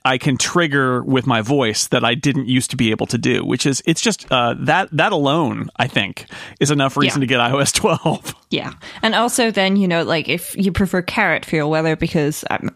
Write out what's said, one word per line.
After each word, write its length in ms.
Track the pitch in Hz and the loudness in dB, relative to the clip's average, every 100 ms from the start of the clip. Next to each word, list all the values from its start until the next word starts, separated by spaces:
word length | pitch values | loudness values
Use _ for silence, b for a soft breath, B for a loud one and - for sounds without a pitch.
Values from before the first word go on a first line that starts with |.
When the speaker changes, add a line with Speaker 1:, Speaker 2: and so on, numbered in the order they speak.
Speaker 1:
I 140 | 131 131 | 0 0
can 180 | 147 123 | 0 0
trigger 640 | - 175 160 139 131 123 | 0 0 2 2 2 0
with 240 | 139 131 123 | 0 0 2
my 140 | 113 | 0
voice 480 | 107 143 113 107 - | 2 2 2 0 0
that 160 | 127 | 2
I 100 | 117 | 2
didn't 360 | 123 143 135 120 | 0 0 0 0
used 220 | 127 - | 0 0
to 40 | 131 | 0
be 160 | 113 | 0
able 140 | 107 - | 0 -2
to 100 | 117 | -2
do, 280 | 127 117 - | 0 0 0
which 200 | 127 147 | 0 0
is, 160 | 131 - | -2 -2
it's 160 | 165 | 0
just, 280 | 233 - - | 0 -2 -2
uh, 240 | 131 120 127 | 0 0 -2
that, 300 | 135 170 196 | 0 0 0
that 220 | 147 196 | 0 0
alone, 560 | 175 139 160 135 107 110 - | 2 0 2 0 -2 -6 -2
I 100 | 120 | -2
think, 380 | 123 98 - - B B B | 0 -4 -6 -16 B B B
is 120 | 139 | 0
enough 260 | 143 135 143 | 2 0 2
reason 240 | 147 147 | 0 2
Speaker 2:
Yeah. 60 | 123 | 0
Speaker 1:
to 20 | |
get 100 | 127 | 2
I 120 | 120 | 2
O 80 | 143 | 2
S 120 | 135 | 0
twelve. 640 | - 208 160 160 - - - - | 0 0 0 0 -2 -6 -14 -6
Speaker 2:
Yeah. 240 | - - - B B | -6 -6 -12 B B
And 140 | 220 208 | 0 0
also 360 | 240 - 226 | 0 0 0
then, 260 | 202 190 196 | 2 2 2
you 100 | 185 | 2
know, 160 | 170 | 2
like, 240 | 123 160 143 | 0 -2 -2
if 280 | 165 - - | -4 -4 -2
you 160 | 196 | 0
prefer 280 | 170 190 185 | 2 0 0
carrot 440 | 175 - 190 151 - | -2 0 2 0 0
for 100 | 160 | -2
your 120 | 151 | 0
weather, 280 | 156 160 156 | 2 0 0
because, 480 | 165 170 147 156 - | 0 0 0 -2 -4
um, 260 | - - | -4 -4